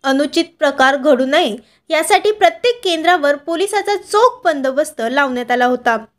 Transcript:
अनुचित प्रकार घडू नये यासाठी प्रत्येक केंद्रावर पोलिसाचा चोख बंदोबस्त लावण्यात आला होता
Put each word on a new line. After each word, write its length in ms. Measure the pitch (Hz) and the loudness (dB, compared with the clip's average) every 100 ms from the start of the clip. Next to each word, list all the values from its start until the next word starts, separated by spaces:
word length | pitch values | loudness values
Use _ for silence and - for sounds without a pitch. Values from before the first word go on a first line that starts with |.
अनुचित 400 | 277 269 294 320 330 _ | 0 0 0 -2 -4 _
प्रकार 380 | 294 277 262 277 | -2 2 0 2
घडू 280 | 277 254 262 | 0 0 2
नये 300 | 302 302 202 _ _ _ | 0 0 -4 _ _ _
यासाठी 400 | 311 320 415 415 | -4 0 0 0
प्रत्येक 480 | 427 349 339 480 480 | 2 0 2 -4 -2
केंद्रावर 520 | 381 330 330 349 285 285 | -2 -2 0 0 0 -2
पोलिसाचा 600 | 311 330 403 415 392 403 | -4 -4 -2 -2 -2 -6
चोख 440 | - 415 480 508 | -2 2 2 2
बंदोबस्त 580 | 349 294 269 269 302 - 226 | 0 -2 -2 -2 -4 -4 -2
लावण्यात 400 | 269 285 247 240 | 0 -2 -4 -2
आला 160 | 247 247 | 0 2
होता 300 | 247 247 226 214 | 0 -2 -2 -6